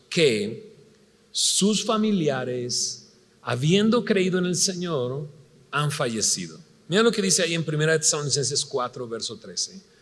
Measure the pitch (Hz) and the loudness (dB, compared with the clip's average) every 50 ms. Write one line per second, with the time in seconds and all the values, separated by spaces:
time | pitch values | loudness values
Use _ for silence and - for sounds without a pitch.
0 | _ _ - 180 160 135 110 104 101 110 - - - - - - - - - _ | _ _ 2 4 4 4 4 2 0 -4 -6 -10 -14 -18 -20 -20 -20 -20 -20 _
1 | _ _ _ _ _ _ - - - - - - 185 208 214 190 - - 220 214 | _ _ _ _ _ _ -4 -2 -2 0 2 2 2 2 2 2 0 0 0 2
2 | 214 214 202 185 156 143 135 127 127 123 123 123 123 123 - - - - - - | 2 2 2 2 2 0 0 0 -4 -4 -4 -4 -4 -4 -4 -4 -4 -4 -6 -12
3 | - - _ _ _ _ _ _ - 117 123 123 139 156 185 202 214 226 240 240 | -16 -20 _ _ _ _ _ _ -6 -4 -4 0 2 4 4 6 6 4 4 2
4 | - - 214 190 185 185 175 185 180 180 175 180 - 190 180 175 180 175 165 135 | 2 2 2 2 2 2 0 0 0 0 0 0 0 -2 -2 -4 -4 -4 -2 -2
5 | 120 123 131 143 156 - - - - _ - - - _ - 143 151 143 139 - | -2 -4 -4 -8 -10 -12 -14 -20 -20 _ -20 -20 -14 _ -2 -2 0 0 -2 -2
6 | 143 120 113 107 98 - - 95 87 80 80 - - _ _ _ _ - 165 208 | -2 -2 -2 -2 0 0 -2 -2 -6 -10 -14 -18 -20 _ _ _ _ 0 2 4
7 | 226 233 - 208 190 190 180 - 175 165 170 165 151 165 151 151 151 160 160 156 | 4 4 2 2 0 2 2 2 2 0 0 -2 -2 -2 0 0 2 2 2 2
8 | 156 - 165 151 147 135 - 147 131 117 147 - - - - 127 123 120 - 123 | 2 0 0 0 -2 -2 0 0 0 0 -2 -4 -4 -2 -2 -4 -4 -4 -6 -10
9 | 123 113 117 113 - - 110 98 - 95 90 - - - - 190 - _ _ _ | -10 -8 -8 -8 -8 -8 -10 -12 -16 -10 -8 -8 -8 -8 -10 -18 -20 _ _ _